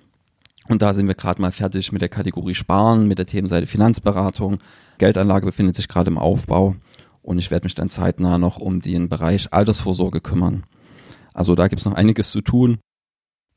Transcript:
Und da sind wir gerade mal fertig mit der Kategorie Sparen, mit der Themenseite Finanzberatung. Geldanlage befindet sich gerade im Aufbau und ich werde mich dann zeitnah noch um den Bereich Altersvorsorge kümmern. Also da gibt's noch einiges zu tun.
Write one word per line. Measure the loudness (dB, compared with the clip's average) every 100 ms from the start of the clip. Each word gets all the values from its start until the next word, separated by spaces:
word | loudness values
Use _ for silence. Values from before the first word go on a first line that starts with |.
| _ _ _ _ -20 _ -2
Und | 2
da | 2
sind | 2 0
wir |
gerade | -2 -4 -2
mal | -2
fertig | -2 -4 -4 -4
mit | -4
der | -4
Kategorie | -4 -6 -4 -6
Sparen, | -6 0 2 4 4 4
mit | 0
der | -2
Themenseite | -4 -2 -2 -2
Finanzberatung. | 2 2 2 0 0 -2 -2 -4 -4 -8 -20 _ 0
Geldanlage | 2 4 2 2 0
befindet | 0 0 0
sich | -4
gerade | -2 0
im | 0
Aufbau | 0 0 0 2 2 0 -10 -20 -20 _
und | -4 -4
ich | -2
werde | -2 -4
mich |
dann | -6 -6
zeitnah | -2 -2 0 0 2
noch | 0 -2
um | -4 -4
den | -2 -2 -2
Bereich | -2 0 0 0
Altersvorsorge | 0 2 0 -2 -2 -2 -4
kümmern. | -4 -2 -2 -2 -8 _ _ -20 -20 -20 _
Also | -4 2
da | 4 2
gibt's | 0
noch | -4
einiges | 2 2 2 -2
zu | -4
tun. | 0 2 4 2 _ _ _ _ _ _ _